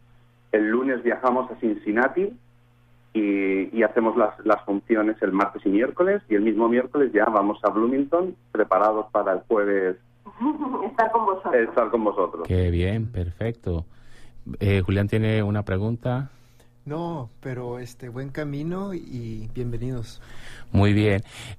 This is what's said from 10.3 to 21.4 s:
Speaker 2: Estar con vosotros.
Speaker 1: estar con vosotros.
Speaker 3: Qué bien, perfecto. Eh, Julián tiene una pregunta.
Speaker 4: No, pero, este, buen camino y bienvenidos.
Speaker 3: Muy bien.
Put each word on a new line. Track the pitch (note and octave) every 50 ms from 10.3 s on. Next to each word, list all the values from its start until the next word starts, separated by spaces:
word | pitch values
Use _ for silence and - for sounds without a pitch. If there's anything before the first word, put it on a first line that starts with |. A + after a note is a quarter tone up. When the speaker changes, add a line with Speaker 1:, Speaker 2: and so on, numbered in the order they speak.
| - - A#3 D4 D4+ D4 D4 C4 A#3+ - F#3
Speaker 2:
Estar | A3 - - A3+ A3
con | A3+ A#3 A3+
vosotros. | G3 F#3+ F#3 - - C3
Speaker 1:
estar | A#2+ A2+ A2+ - - A2+ G#2+
con | A2 A#2 G#2+
vosotros. | G#2 F#2 G2+ F2+ E2 - E2 E2+ -
Speaker 3:
Qué | F#2+ F2+ F2+ F2
bien, | E2+ E2+ F2+ F#2 G#2 A2+ A2 A2+
perfecto. | A#2+ F#2 F2+ F2 - - G#2+ A#2 A#2 - - F#2+ F2 E2 E2 - - - - - - - - - - - - - - -
Eh, | - G#2 G2 G2 F2+
Julián | F#2 G2 G2 G2+ G2+
tiene | - A2 A2 A2 A2 A2 G#2
una | G2+ G#2 A2 G#2+
pregunta. | - F#2+ F#2+ G#2 A2 A#2 A#2 - B2+ B2 B2+ C#3 C3+ - - - - - - - - _ _ -
Speaker 4:
No, | C#3+ D3 D#3+ E3+ E3+ E3+ D3+ B2 A2 - -
pero, | - C#3 B2+ B2 B2 B2 A#2+ B2
este, | B2 A#2+ - - C3 B2
buen | A2+ B2+ C3+ C#3
camino | C3+ D#3 D3+ D3 C#3+ C#3+ D3+ E3 F3 F#3 G3 G3+ F#3+
y | E3 - - C3+ B2 A#2 A2+ A2+ A2 A2 A2 -
bienvenidos. | B2+ B2 B2 A#2+ A#2 A#2+ B2+ C3 B2 A2 - - - - - - - - - - - - -
Speaker 3:
Muy | - G2 G2 G#2 G2+
bien. | G#2 G#2 G#2+ G2 F#2+ F#2 - - -